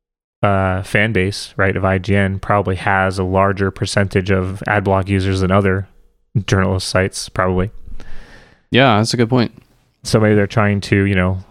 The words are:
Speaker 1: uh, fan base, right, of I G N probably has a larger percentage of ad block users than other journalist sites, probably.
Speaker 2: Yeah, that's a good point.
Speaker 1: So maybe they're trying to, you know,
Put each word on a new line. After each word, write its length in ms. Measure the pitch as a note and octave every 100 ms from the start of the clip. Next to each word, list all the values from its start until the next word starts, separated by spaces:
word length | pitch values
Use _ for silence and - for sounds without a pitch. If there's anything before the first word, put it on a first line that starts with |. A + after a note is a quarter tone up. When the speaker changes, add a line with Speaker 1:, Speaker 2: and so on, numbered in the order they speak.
| _ _ _ -
Speaker 1:
uh, 400 | G#2 G2 F#2+ F#2
fan 300 | - G#2 A2
base, 420 | G2+ F#2+ - - -
right, 200 | G2 F#2
of 80 |
I 140 | F#2+ F#2+
G 180 | F#2 G2
N 240 | G2 F#2+
probably 340 | - G#2 F#2+ F#2+
has 400 | G#2+ F#2+ F#2+ F#2+
a 40 |
larger 460 | F#2 F#2+ G2 F#2+ F#2+
percentage 580 | - G2 - G2 G2+ F#2
of 300 | F#2+ F#2 F#2+ -
ad 160 | G#2
block 260 | G2 F#2+ F#2+
users 320 | G2 F#2+ F#2+
than 120 | F#2
other 340 | G2 G2 F#2+ G2 _ _ _ _ - F#2
journalist 420 | F#2+ F#2+ F#2+ -
sites, 400 | F#2+ F#2+ - -
probably. 420 | - F#2 F#2 G2 - - - - - - - - _ -
Speaker 2:
Yeah, 240 | A#2+ C3+ G#2
that's 180 | A#2
a 20 | A#2+
good 140 | A2+
point. 220 | B2 A2 - _ _ _ _
Speaker 1:
So 160 | - A#2
maybe 140 | G#2+
they're 120 | G#2 G2
trying 320 | - G#2 G2+
to, 220 | - G2+
you 100 | G2
know, 240 | F#2+ F2+ F#2 -